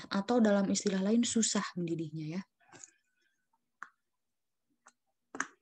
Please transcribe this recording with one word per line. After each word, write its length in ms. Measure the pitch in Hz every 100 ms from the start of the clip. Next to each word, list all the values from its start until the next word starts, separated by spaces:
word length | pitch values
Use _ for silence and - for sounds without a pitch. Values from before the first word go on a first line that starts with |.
| -
Atau 320 | 202 196 247
dalam 320 | 214 202 196
istilah 320 | 196 202 190
lain, 240 | 190 233 233
susah 400 | 226 220 208 196 -
mendidihnya, 640 | 170 160 160 156 151 175
ya. 20 | 190 _ _ - - _ _ _ _ _ _ _ _ _ - _ _ _ _ _ _ _ _ _ _ _ _ _ _ - - -